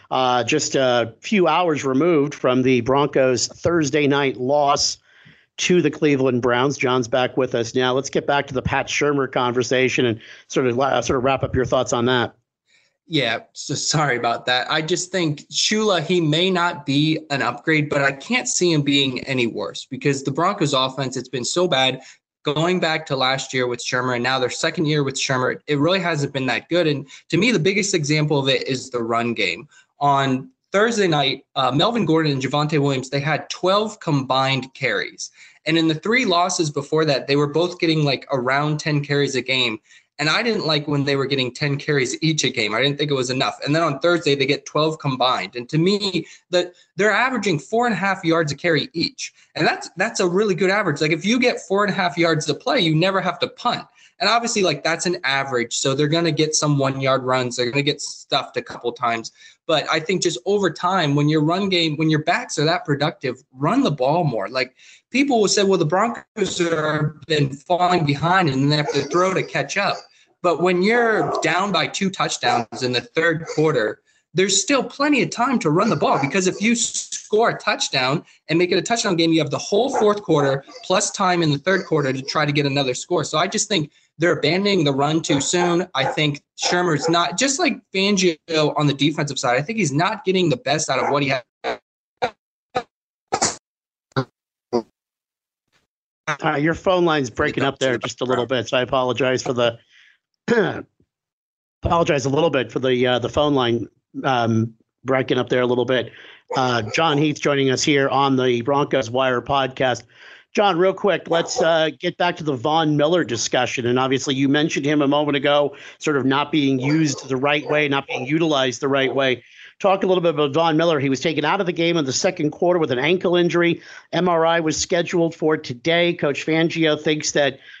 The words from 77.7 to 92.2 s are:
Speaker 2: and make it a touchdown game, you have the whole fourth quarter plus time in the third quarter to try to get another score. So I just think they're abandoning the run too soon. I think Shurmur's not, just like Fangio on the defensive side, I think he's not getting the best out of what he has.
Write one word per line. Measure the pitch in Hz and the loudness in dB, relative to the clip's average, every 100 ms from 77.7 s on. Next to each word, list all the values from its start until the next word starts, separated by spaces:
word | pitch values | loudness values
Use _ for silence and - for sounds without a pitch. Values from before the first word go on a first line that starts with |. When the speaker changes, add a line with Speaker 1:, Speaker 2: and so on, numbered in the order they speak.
| 208 - 139 127 156 - _ - | -2 -2 0 0 -2 -6 _ -2
Speaker 2:
and | 165 | 0
make | 180 | 2
it | 185 | 0
a | |
touchdown | 170 233 220 165 | 0 -2 0 2
game, | 165 | 2
you | 160 | 2
have | 143 | 2
the | 135 | -4
whole | - 208 262 254 | -2 0 0 2
fourth | 214 208 | 2 0
quarter | - 151 139 135 - - | 2 2 4 0 -4 -18
plus | - 185 - | -2 0 0
time | - 190 175 | 0 0 2
in | 160 | 2
the | 143 | 0
third | - 190 190 | 0 0 0
quarter | 156 139 | 0 0
to | 131 | -2
try | 135 160 147 | -4 -2 0
to | |
get | 147 139 | 2 0
another | 139 131 | 0 -2
score. | 123 - 175 - | -4 -2 -2 -2
So | 156 | -2
I | 185 | 0
just | 208 - | -2 -2
think | 190 151 - _ - | -2 -4 -10 _ -2
they're | 170 156 | 0 2
abandoning | 143 180 202 190 143 | 2 2 2 2 2
the | |
run | 135 143 160 | 2 0 0
too | - 143 | 0 -2
soon. | - 180 175 170 180 | 0 0 2 0 -2
I | 131 139 | -2 -2
think | - 151 143 - - | 0 0 -2 -10 -8
Shurmur's | - 175 180 147 160 | -2 0 2 0 0
not, | 170 170 175 | 0 0 0
just | 269 277 | -2 0
like | 330 214 - | -2 -2 -6
Fangio | 190 196 202 185 156 - 160 151 - | -2 0 2 2 0 -2 0 2 2
on | 147 | 0
the | |
defensive | 135 143 151 147 127 | 2 0 0 -4 -2
side, | 127 127 | 0 0
I | |
think | 147 226 | 0 -2
he's | 165 | 0
not | 139 180 220 | 2 0 -2
getting | 180 190 170 | -2 2 2
the | 123 | 0
best | 131 156 - | -2 -2 0
out | 131 | -2
of | 123 | 0
what | 139 | 0
he | 139 | 0
has. | 135 - _ - - _ _ _ _ | -2 -6 _ -8 -8 _ _ _ _